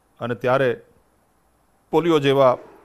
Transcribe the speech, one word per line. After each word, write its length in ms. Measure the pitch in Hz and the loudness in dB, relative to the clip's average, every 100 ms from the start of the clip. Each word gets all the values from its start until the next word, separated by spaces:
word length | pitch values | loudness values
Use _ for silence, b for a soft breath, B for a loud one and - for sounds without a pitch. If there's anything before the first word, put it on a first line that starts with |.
| _ - | _ -14
અને 160 | 120 120 | -10 -6
ત્યારે 500 | 123 131 131 113 - _ _ _ _ _ _ _ _ _ _ | -2 -2 -2 -4 -12 _ _ _ _ _ _ _ _ _ _
પોલિયો 280 | 156 170 156 | -2 0 0
જેવા 380 | 139 135 131 127 - - | 0 2 2 0 -6 -20